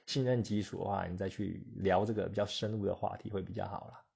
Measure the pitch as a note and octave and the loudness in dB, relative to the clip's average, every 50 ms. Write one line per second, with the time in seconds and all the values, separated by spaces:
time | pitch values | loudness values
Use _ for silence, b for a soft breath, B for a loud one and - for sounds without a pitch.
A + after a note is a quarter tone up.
0 | B - - C#3 C3 B2+ B2+ A#2+ G#2 - G#2+ G#2 G2 - - - - G2 G2+ F#2+ | B -4 0 2 2 4 4 4 2 2 0 0 0 -2 -4 -4 -2 0 0 0
1 | F2+ F2 F2+ F2+ F#2+ F#2+ - - G2+ F#2 F2 - - - - - F#2 G2 F2+ F#2 | 0 -2 -2 -2 -2 -4 -2 -2 -2 -2 -4 -6 -8 -10 -6 0 4 6 6 6
2 | G#2+ A2+ A2 G#2+ F#2 F2+ G2 G2+ G#2 G2+ - - A2 G#2 A2 G#2+ G2+ F#2+ F#2 - | 6 4 2 0 0 0 2 0 0 0 0 -2 -2 -2 0 0 0 0 0 0
3 | - - G2 - - - G2 F#2+ F2+ F2+ - G2+ G2 F#2 G2 - - - - - | 0 -2 -4 -4 -6 -4 -4 -4 -4 -4 -4 -4 -4 -4 -6 -8 -10 -12 -14 -18
4 | - _ _ | -20 _ _